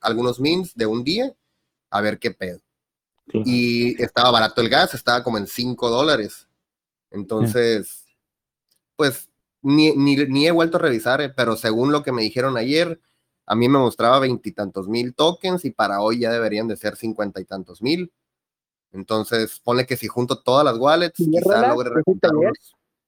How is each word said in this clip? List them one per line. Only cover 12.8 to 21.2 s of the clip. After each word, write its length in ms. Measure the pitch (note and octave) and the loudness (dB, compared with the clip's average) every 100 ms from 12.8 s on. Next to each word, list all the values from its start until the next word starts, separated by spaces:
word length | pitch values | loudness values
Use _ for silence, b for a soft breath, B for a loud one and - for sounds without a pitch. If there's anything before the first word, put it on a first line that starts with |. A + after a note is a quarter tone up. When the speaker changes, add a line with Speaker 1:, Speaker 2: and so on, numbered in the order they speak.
| E3+ E3 _ _ _ _ - | 0 -4 _ _ _ _ -4
Speaker 1:
a 80 | |
mí 140 | A2 A#2+ | 2 4
me 100 | C#3 | 4
mostraba 400 | A#2+ - A#2 C3+ | 2 2 4 4
veintitantos 680 | F3 A#2+ G#2 F2+ G2+ G2 F#2+ | 2 -2 -6 -8 -8 -8 -4
mil 260 | A#2 B2 | -4 -4
tokens 500 | - D#3 F3 F#3 F3+ | 0 0 0 -4 -4
y 60 | C#3 | -4
para 300 | - G2+ G2+ | -2 -2 0
hoy 180 | G#2+ A#2+ | 0 0
ya 100 | A2+ | -2
deberían 360 | A#2 A2 G#2+ A2+ | -2 -2 -2 -4
de 80 | G2+ | -4
ser 200 | G#2+ G#2 | -6 -6
cincuenta 440 | A2+ G#2+ G2+ F#2+ | -8 -6 -6 -6
y 40 | |
tantos 360 | F#2 F#2+ F2+ F#2 | -10 -12 -12 -6
mil. 320 | A#2+ F3 F3 _ _ _ _ _ _ _ _ | -4 -4 -6 _ _ _ _ _ _ _ _
Entonces, 680 | F#2+ F#2+ A2 G#2 A#2 A2 - | -14 -4 -4 -2 -2 -4 -6
ponle 240 | - B2 | -2 -2
que 120 | B2+ B2 | -2 -6
si 100 | G#2+ | -6
junto 360 | A#2+ B2 C3 | -4 -4 -2
todas 220 | - C3 | 2 4
las 140 | D3 A#2 | 4 2
wallets, 420 | C3+ E3 F3 - | 2 2 0 -2